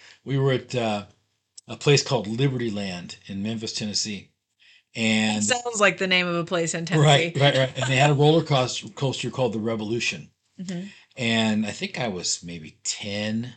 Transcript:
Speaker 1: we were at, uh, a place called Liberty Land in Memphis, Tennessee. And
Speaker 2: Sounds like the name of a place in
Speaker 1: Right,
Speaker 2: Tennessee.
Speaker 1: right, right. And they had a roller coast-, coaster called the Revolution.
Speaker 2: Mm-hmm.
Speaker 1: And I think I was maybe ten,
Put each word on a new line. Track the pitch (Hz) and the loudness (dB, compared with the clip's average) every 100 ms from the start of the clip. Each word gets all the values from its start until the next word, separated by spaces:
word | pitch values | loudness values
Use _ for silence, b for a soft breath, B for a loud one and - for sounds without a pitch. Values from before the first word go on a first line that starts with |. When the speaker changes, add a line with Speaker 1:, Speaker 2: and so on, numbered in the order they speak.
| b b | b b
Speaker 1:
we | 127 135 | -4 2
were | 135 | 2
at, | 127 - | 2 0
uh, | 127 113 104 95 _ _ _ _ - - | -2 0 -2 -6 _ _ _ _ -20 -16
a | 113 | -2
place | 151 139 | 4 4
called | - 127 98 | 4 -2 -2
Liberty | 113 139 127 117 | -2 0 0 -4
Land | 101 98 87 90 - - | -4 -6 -8 -12 -16 -10
in | 98 | -6
Memphis, | 107 113 110 | -6 -6 -6
Tennessee. | - 107 98 110 98 - _ _ b b b _ | -6 -4 -4 -4 -8 -12 _ _ b b b _
And | 117 110 110 110 107 | -2 2 2 2 0
Speaker 2:
Sounds | 208 247 240 214 | 0 -2 -2 2
like | 196 - | 2 4
the | 185 | 2
name | 180 180 | 2 2
of | |
a | 170 | -2
place | 170 180 165 | -2 -2 -2
in | 170 | -4
Speaker 1:
Right, | 165 156 147 143 170 | 0 4 6 6 4
Speaker 2:
Tennessee. | 147 | 2
Speaker 1:
right, | 143 131 | 4 4
right. | 131 - | 0 0
And | 127 | 0
they | |
had | 131 147 | 4 4
a | |
roller | 139 147 165 | 6 6 6
coast-, | 160 139 123 - - | 4 2 0 -4 -10
coaster | - 135 - 123 | -6 -4 -4 -6
called | 131 123 | -2 -2
the | 110 | -2
Revolution. | 113 110 107 117 - 85 - _ _ - | -4 -4 -4 -2 -2 -6 -12 _ _ -12
Speaker 2:
Mm-hmm. | 185 175 196 B B | -8 -8 -10 B B
Speaker 1:
And | - 117 113 110 107 | -4 0 2 2 2
I | 104 | -2
think | 98 190 - | -4 -8 -4
I | 120 | -4
was | 90 80 - | -4 -4 -6
maybe | 87 85 78 - | -8 -12 -14 -10
ten, | - - 104 101 107 113 123 | -10 -8 -6 -4 -2 -4 -6